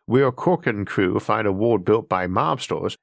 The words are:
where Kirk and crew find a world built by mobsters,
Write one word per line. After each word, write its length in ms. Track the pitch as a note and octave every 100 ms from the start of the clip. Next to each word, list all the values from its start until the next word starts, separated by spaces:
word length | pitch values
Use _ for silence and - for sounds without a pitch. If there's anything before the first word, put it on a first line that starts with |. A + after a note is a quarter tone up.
| -
where 240 | A#2+ C3+
Kirk 340 | B2+ - E3+
and 220 | C3 G#2 G2
crew 320 | - F#2 G#2
find 260 | - G#2+
a 80 | G#2
world 320 | F#2+ A#2 G#2+
built 240 | F2 A2 -
by 200 | F#2 F2+
mobsters, 680 | F#2+ D3+ C#3 - E2 F#2 -